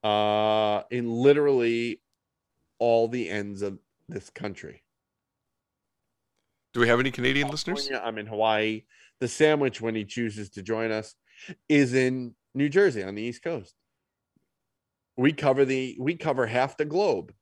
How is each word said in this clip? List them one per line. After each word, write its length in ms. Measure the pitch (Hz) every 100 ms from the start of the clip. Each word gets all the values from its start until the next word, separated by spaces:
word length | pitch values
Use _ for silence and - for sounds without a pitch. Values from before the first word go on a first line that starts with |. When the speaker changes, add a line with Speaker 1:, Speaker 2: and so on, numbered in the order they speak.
Speaker 1:
uh, 800 | 107 104 104 107 107 107 107 104 -
in 180 | 123 117
literally 920 | 117 135 143 143 135 117 117 117 - _ _ _ _ _ _ _ _
all 260 | 117 117 113
the 240 | 123 87
ends 320 | 101 101 101
of 160 | 101 95 _ _ -
this 220 | - -
country. 520 | - 104 95 - - _ _ _ _ _ _ _ _ _ _ _ _ _ _ _ _ _ _ _
Speaker 2:
Do 60 | 120
we 80 | 117
have 120 | 117
any 100 | 131
Canadian 380 | 123 127 135 143
Speaker 1:
California, 260 | 147 - 196
Speaker 2:
listeners? 180 | 139 127
Speaker 1:
I'm 160 | 113 110
in 80 | 107
Hawaii. 560 | 107 110 107 110 110 _ _ _ _
The 80 | 123
Sandwich, 520 | - 156 151 135 -
when 140 | 113
he 100 | 110
chooses 460 | 101 - 117 101 98
to 120 | 104
join 280 | 92 113 113
us, 240 | 110 110 _ _ - - - _
is 240 | 147 131
in 400 | 127 127 127 123 _ _
New 140 | 135 143
Jersey 340 | 165 196 113
on 120 | 95
the 80 | 104
East 200 | 113 117
Coast. 320 | 165 156 90 _ _ _ _ _ _ _ _ _ _ _ _ _ _ -
We 160 | 135
cover 320 | 151 147 131
the, 320 | 135 131 131 -
we 140 | 131 170
cover 300 | 160 131 113
half 300 | 120 139 -
the 60 | 151
globe. 460 | 165 202 104 82 _